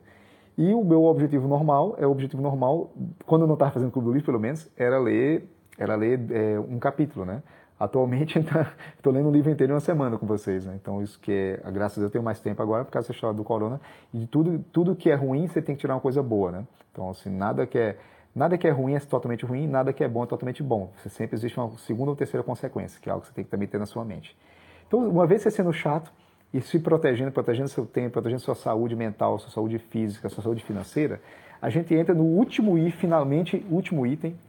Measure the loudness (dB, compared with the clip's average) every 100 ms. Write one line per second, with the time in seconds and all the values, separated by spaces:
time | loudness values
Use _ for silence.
0 | -16 -20 -20 _ _ 0 2 2 4 6
1 | 6 4 2 2 2 2 4 2 2 0
2 | 0 2 -2 -4 -2 0 0 0 -2 -8
3 | -10 -10 2 4 4 4 2 2 -2 0
4 | 0 0 0 0 0 -4 -10 -2 2 2
5 | 4 4 2 0 -4 _ _ -6 -2 0
6 | 2 0 -2 -2 0 -2 -4 -4 -2 0
7 | -2 -4 -8 -8 -12 -20 _ -6 -2 2
8 | 2 0 0 0 2 2 0 -4 -20 -2
9 | 2 4 4 4 4 2 2 2 0 0
10 | 0 -2 -2 -2 -2 -4 -6 -10 -8 -6
11 | -8 -8 -4 -2 -2 -4 -6 -4 -4 -2
12 | -2 0 -2 -4 -4 -2 0 0 -2 -4
13 | -4 -4 -4 -4 -2 -2 -2 -4 -12 -20
14 | _ -8 -2 2 2 0 -2 0 2 2
15 | 2 2 2 -2 -2 -2 -4 -4 -4 -2
16 | 0 0 0 0 0 -4 -12 _ _ -12
17 | -10 -10 -8 -4 -2 -2 0 0 0 -4
18 | -14 -20 _ -2 0 2 2 2 0 -2
19 | -2 -4 -2 -4 -4 -4 -2 0 0 0
20 | -2 -2 -4 -4 -6 -6 -2 -2 -2 -12
21 | -12 -8 -6 -4 -6 -4 -6 -8 -6 -4
22 | -2 -2 -4 -4 -4 -6 -6 -8 -8 -10
23 | -8 -8 -8 -10 -6 -4 -4 -4 -6 -8
24 | -10 -10 -16 -20 _ -20 -20 -20 -2 0
25 | 2 4 6 6 4 2 0 0 -2 -2
26 | -4 _ _ _ _ -6 -2 0 2 2
27 | 4 0 -2 -2 0 0 -2 -4 -4 -4
28 | -2 -2 -2 -2 -4 -4 -2 -2 -2 -2
29 | -6 -2 0 0 -4 -4 -4 -4 -4 -4
30 | -4 -4 -8 -6 -4 -4 -4 -8 -4 -2
31 | -2 -4 -12 -20 -20 -8 -2 -2 2 2
32 | 4 4 4 4 2 2 4 4 2 0
33 | 2 2 4 2 0 -4 0 -2 0 0
34 | 0 -2 -6 -10